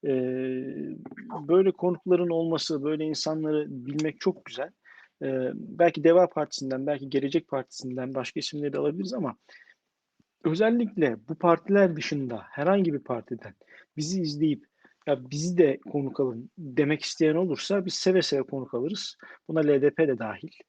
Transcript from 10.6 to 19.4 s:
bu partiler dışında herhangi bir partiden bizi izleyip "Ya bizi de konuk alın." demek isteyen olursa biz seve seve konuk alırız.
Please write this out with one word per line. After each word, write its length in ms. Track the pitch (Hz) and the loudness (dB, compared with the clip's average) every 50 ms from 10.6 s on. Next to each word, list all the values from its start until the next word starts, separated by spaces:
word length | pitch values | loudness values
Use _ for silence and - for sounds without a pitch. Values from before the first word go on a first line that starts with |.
| 214 220 233 240 240 202 - - 156 135 117 110 _ - | 4 4 4 2 0 0 2 2 2 2 2 -2 _ -10
bu 60 | 160 | -8
partiler 600 | - - 175 170 165 - - 196 202 196 185 165 | 0 4 4 4 4 4 2 4 6 6 4 2
dışında 460 | 151 139 - 156 147 135 127 120 107 95 - | -2 -4 -4 -4 -4 -4 -4 -6 -8 -10 -12
herhangi 440 | - - 143 170 196 202 190 170 143 | -6 -2 2 2 4 4 4 2 0
bir 60 | 143 | -2
partiden 540 | - - 127 117 107 - 123 113 - 107 95 _ _ _ - - - _ _ 151 | -4 -4 -6 -6 -4 -8 -10 -10 -10 -16 -18 _ _ _ -20 -20 -20 _ _ -8
bizi 240 | 151 156 185 190 | -6 -4 -2 -2
izleyip 440 | 175 156 147 147 156 156 143 - _ _ _ _ _ - _ _ _ - | -2 -2 -2 0 0 0 0 -2 _ _ _ _ _ -20 _ _ _ -2
"Ya 240 | 143 131 127 127 | -2 -2 -2 -8
bizi 260 | 139 147 156 175 180 175 | -6 -4 -4 -2 4 6
de 220 | 170 147 135 - _ - | 6 6 6 0 _ -6
konuk 280 | - 147 139 135 113 - | -4 -4 -4 -4 -2 0
alın." 300 | 139 127 120 113 127 - _ - | -2 -2 -2 -6 -10 -14 _ -14
demek 440 | 165 143 123 147 147 139 151 147 | -14 -4 0 2 2 2 2 0
isteyen 340 | - - - - 165 156 156 | -2 -8 -2 2 2 2 4
olursa 500 | 165 185 185 143 - - - 196 202 180 | 2 0 0 -2 -4 -2 -2 -2 -2 -2
biz 80 | 185 - | -4 -6
seve 280 | - - 190 185 185 | 0 0 2 4 4
seve 220 | 165 - 143 139 127 | 2 2 0 -2 -2
konuk 300 | - - 135 127 - - | -4 -6 -8 -8 -6 -6
alırız. 440 | 120 127 156 208 190 - - - _ - - - - | -4 -4 -4 -6 -6 -10 -12 -14 _ -20 -20 -20 -20